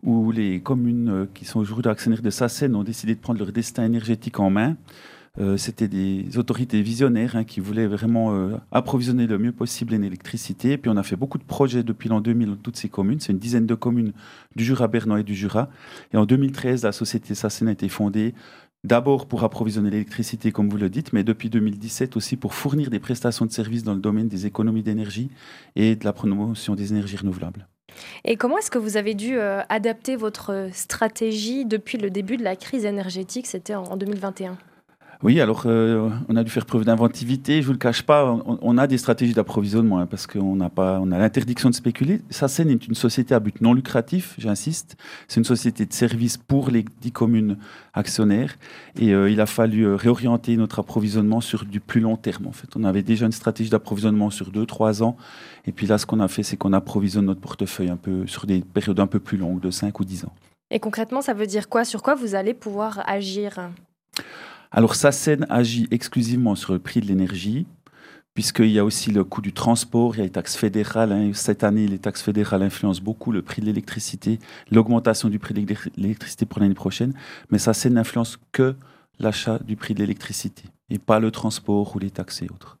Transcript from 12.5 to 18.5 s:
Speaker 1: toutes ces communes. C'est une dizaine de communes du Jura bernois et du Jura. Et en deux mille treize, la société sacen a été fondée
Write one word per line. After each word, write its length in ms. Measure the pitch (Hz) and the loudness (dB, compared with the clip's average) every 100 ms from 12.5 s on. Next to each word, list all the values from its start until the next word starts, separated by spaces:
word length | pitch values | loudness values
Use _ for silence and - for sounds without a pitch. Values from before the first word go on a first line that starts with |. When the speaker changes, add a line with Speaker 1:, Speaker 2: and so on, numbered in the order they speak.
| 101 | -2
Speaker 1:
toutes 200 | 113 - | -8 -10
ces 120 | 101 | -8
communes. 320 | - 98 151 | -2 0 0
C'est 100 | - | 0
une 80 | 98 | -2
dizaine 280 | 113 120 113 | 0 0 2
de 100 | 113 | 0
communes 380 | 123 120 110 101 - - - - | 0 0 0 -4 -16 -20 -16 -4
du 80 | |
Jura 240 | 117 131 117 | 0 2 2
bernois 320 | 117 110 107 | 2 0 0
et 20 | |
du 140 | 104 101 | 0 -2
Jura. 320 | 101 107 127 - - - - | -2 0 -2 -6 -20 -20 -2
Et 40 | 113 | 2
en 100 | 104 | 6
deux 120 | 131 | 6
mille 120 | 139 | 4
treize, 320 | 135 127 123 | 0 -2 0
la 80 | 113 | 0
société 460 | 101 110 113 - 101 | -2 -4 -4 -4 -4
sacen 320 | 107 - 113 | -4 0 -2
a 20 | |
été 180 | 104 98 | 0 -4
fondée 460 | - 104 104 110 127 - | 0 0 0 -2 -4 -18